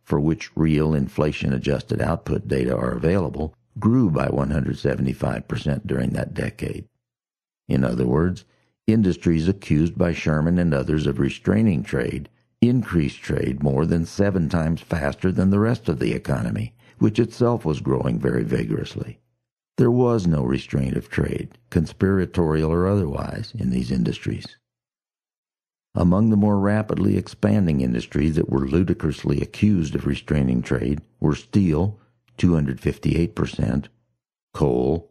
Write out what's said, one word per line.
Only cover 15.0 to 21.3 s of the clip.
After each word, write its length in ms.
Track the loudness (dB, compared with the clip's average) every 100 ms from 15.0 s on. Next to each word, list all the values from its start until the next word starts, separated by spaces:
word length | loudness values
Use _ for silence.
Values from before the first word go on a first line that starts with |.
| -4 -2 -2
than 200 | 2 2
the 100 | 4
rest 280 | 2 0 -2
of 120 | -2
the 120 | -2
economy, 640 | -2 -4 -4 -2 -4 -6 -12 _ 0
which 200 | 0 2
itself 460 | -2 0 0 0
was 160 | -2 -2
growing 380 | -2 -2 0 -2
very 240 | 0 -2
vigorously. 800 | 0 -2 -2 -4 -6 -8 -10 -12 _ _ _ _ _ 2
There 140 | 4
was 360 | 4 2 2 2
no 160 | 2
restraint 540 | 0 -2 -2 -4 -2 -4
of 140 | -4
trade, 480 | -4 -2